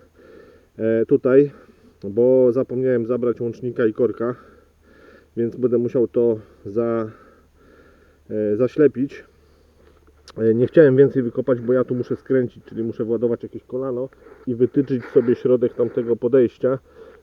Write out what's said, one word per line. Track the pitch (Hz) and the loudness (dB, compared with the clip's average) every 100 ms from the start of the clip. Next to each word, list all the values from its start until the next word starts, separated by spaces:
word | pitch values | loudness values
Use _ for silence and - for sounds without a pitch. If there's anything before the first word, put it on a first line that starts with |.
| _ _ - - - - _ - | _ _ -20 -20 -20 -20 _ -6
e, | 110 113 113 | -2 0 2
tutaj, | 139 131 135 143 - - _ _ _ | 0 4 4 4 0 -20 _ _ _
bo | 101 101 123 131 127 | -6 0 2 4 4
zapomniałem | 120 127 127 131 123 113 | 2 -4 -4 -2 -2 -2
zabrać | 123 120 113 | -2 -2 -4
łącznika | 120 113 127 113 123 | -6 -8 -8 -4 -2
i | |
korka, | - 117 104 117 123 - - _ _ _ _ - - _ - | 0 -4 -2 -8 -8 -14 -20 _ _ _ _ -20 -20 _ -6
więc | 117 - | -6 -2
będę | 120 117 | -2 0
musiał | 120 131 113 | 0 0 0
to | - 120 110 107 _ 104 | 0 0 -2 -8 _ -10
za-, | 101 117 113 110 113 - _ _ _ _ - _ _ _ _ - | -4 -2 -4 -6 -12 -20 _ _ _ _ -20 _ _ _ _ -10
e, | 107 107 104 | -4 -2 0
zaślepić. | 123 - 147 120 143 - - _ _ _ _ _ _ _ _ _ - - | 0 4 2 2 -4 -8 -20 _ _ _ _ _ _ _ _ _ -18 -2
E, | 113 | 0
nie | 113 120 | 2 4
chciałem | - 151 131 | 6 6 6
więcej | 139 135 | 4 2
wykopać, | 120 - 120 123 | -4 -4 -2 -2
bo | 113 | 0
ja | 127 | 0
tu | 123 123 | 0 -4
muszę | 120 120 | -6 -8
skręcić, | - 131 120 - | -2 -2 -2 -6
czyli | - 107 | -14 -8
muszę | 113 - | -8 -6
władować | 110 117 117 117 | -4 -2 -2 -4
jakieś | 110 113 | -8 -16
kolano | - 123 135 123 135 - - - - | -12 -8 -6 -6 -8 -12 -20 -14 -8
i | 117 | 0
wytyczyć | 123 - 131 131 - | 0 2 -2 -4 0
sobie | 143 117 120 | 2 2 2
środek | 123 127 120 | 2 2 0
tamtego | - 117 - 117 117 | -2 -4 -2 -2 -2
podejścia, | 120 131 117 - 127 131 - - - - | 2 2 2 0 -4 -4 -8 -20 -20 -20